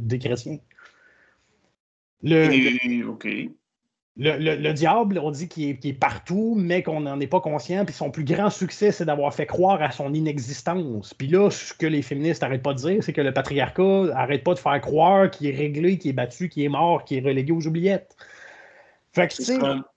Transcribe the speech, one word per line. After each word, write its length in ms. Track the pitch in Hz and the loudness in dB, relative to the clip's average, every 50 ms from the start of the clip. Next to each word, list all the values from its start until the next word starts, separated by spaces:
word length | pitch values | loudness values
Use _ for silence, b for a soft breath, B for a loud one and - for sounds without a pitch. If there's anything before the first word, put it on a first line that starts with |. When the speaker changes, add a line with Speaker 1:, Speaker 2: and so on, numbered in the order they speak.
| 117 | -4
Speaker 1:
des 140 | 110 131 127 | -4 -4 -2
chrétiens. 380 | 127 120 123 120 - 143 156 147 _ _ b b b b b b b b b b b b b b b b b b b _ _ _ _ _ _ _ _ _ _ _ | -2 -2 -4 -4 -6 -8 -12 -12 _ _ b b b b b b b b b b b b b b b b b b b _ _ _ _ _ _ _ _ _ _ _
Le, 300 | - 147 165 160 156 139 | 0 4 6 6 6 6
Speaker 2:
Et, 520 | 135 135 127 127 120 123 123 123 123 120 110 | 6 6 4 4 2 0 0 0 -2 -2 -2
OK. 200 | 110 113 - - 104 101 107 - - - _ _ _ _ _ _ _ _ _ _ _ - 117 | -4 -8 -8 -8 -8 -6 -6 -8 -10 -12 _ _ _ _ _ _ _ _ _ _ _ -8 -2
Speaker 1:
le, 200 | 135 156 147 135 | 0 0 0 0
le, 180 | 156 156 151 139 | 0 -2 0 0
le 160 | 151 156 156 | 0 -2 0
diable, 440 | 135 160 160 190 233 233 202 196 165 143 | 2 2 4 4 4 2 2 0 -2 -2
on 80 | 156 | -4
dit 160 | 147 135 185 165 | -4 -6 -8 -10
qu'il 220 | - 160 147 143 | -8 -6 -4 -4
est, 80 | 135 135 | -4 -6
qu'il 140 | - 143 | -6 -8
est 20 | 135 | -4
partout, 600 | - 160 139 - - - - 175 208 220 226 226 214 | -2 -2 -2 -2 -4 -6 -4 -2 -2 0 0 0 0
mais 260 | 180 170 175 185 180 | 0 0 0 0 -2
qu'on 160 | 180 156 151 | -2 -4 -4
n'en 220 | 147 139 139 139 | -4 -4 -4 -4
est 60 | 143 131 | -4 0
pas 120 | 180 185 | 0 0
conscient, 460 | 180 156 151 147 - - 180 196 202 | 0 0 -4 -4 -4 -4 -2 -2 -2
puis 100 | 165 143 | -2 -4
son 160 | - 160 143 | -6 -6 -6
plus 140 | - 160 147 | -6 -4 -2
grand 240 | 127 160 - 208 202 | -2 0 2 2 0
succès, 420 | - - 190 - - - 208 208 | 0 -2 -4 -6 -4 0 0 0
c'est 140 | 196 - 170 | 2 0 -2
d'avoir 280 | 156 147 143 143 143 - | -2 -2 0 0 -2 -2
fait 120 | - 151 | -4 -6
croire 360 | - - 170 180 190 196 156 | -4 0 2 4 4 4 2
à 100 | 151 135 | 0 -2
son 220 | - - 143 139 147 | -2 -4 -6 -4 -2
inexistence. 1000 | 156 156 156 147 143 113 123 143 - - 170 175 185 165 135 113 104 98 - - | -2 -2 -2 -2 -4 -6 -8 -8 -6 -4 -4 -4 -4 -4 -4 -6 -8 -10 -10 -10
Puis 140 | - 135 139 | -8 -2 2
là, 220 | 175 190 202 - | 4 4 4 4
ce 240 | - - - - - | 2 0 -8 -12 -8
que 120 | - 160 | -4 -2
les 160 | 156 156 147 | 0 0 0
féministes 420 | - - 147 139 151 165 156 - 156 | -2 -2 -4 -2 0 -2 0 0 -2
arrêtent 200 | 127 135 131 131 | -2 -2 -2 -2
pas 100 | 143 139 | -2 -4
de 60 | 123 | -2
dire, 220 | 131 170 196 220 | -2 -2 0 0
c'est 120 | - - 147 | -2 -2 -2
que 80 | - | 0
le 120 | 139 135 127 | 0 0 0
patriarcat 760 | 135 131 - 143 139 127 - - - 185 196 190 196 190 160 123 | 0 -2 0 0 0 0 0 0 2 2 4 4 4 2 0 0
arrête 300 | 131 123 127 143 135 - | 0 0 0 0 0 2
pas 120 | 180 180 | 0 0
de 40 | - | 0
faire 220 | - 143 139 139 | 2 0 0 0
croire 500 | 135 135 139 156 160 180 196 196 196 185 | 0 0 2 4 6 6 8 6 6 4
qu'il 160 | - - 147 143 | 2 -2 -4 -4
est 80 | 135 | -2
réglé, 420 | 139 151 147 143 151 170 185 196 160 | -2 -2 -2 -2 2 2 2 2 2
qu'il 120 | - 139 | 0 -2
est 40 | 131 | -2
battu, 360 | 131 123 123 - - 180 175 | -2 -2 -4 -4 -6 -8 -6
qu'il 140 | - 147 143 | -2 -2 -2
est 60 | 143 | 0
mort, 360 | 143 139 165 170 170 - - | 0 2 2 2 2 0 0
qu'il 140 | - 139 131 | -4 -4 -2
est 60 | 123 | 0
relégué 280 | 143 135 135 131 147 165 | 0 0 0 2 0 0
aux 120 | 170 147 | 0 0
oubliettes. 520 | 160 160 165 175 196 196 - - _ _ B B B B B B B B B B B B B B B B B B B - | -2 -2 0 0 0 0 0 -4 _ _ B B B B B B B B B B B B B B B B B B B 0
Fait 160 | 165 175 - | 0 0 0
que, 60 | - | 0
Speaker 2:
Ce 20 | - | -4
Speaker 1:
tu 60 | 127 | -2
sais 100 | - 254 | -2 0
Speaker 2:
serait 140 | 262 - 139 | 0 2 0
un 160 | 139 135 135 _ _ | 0 -2 -6 _ _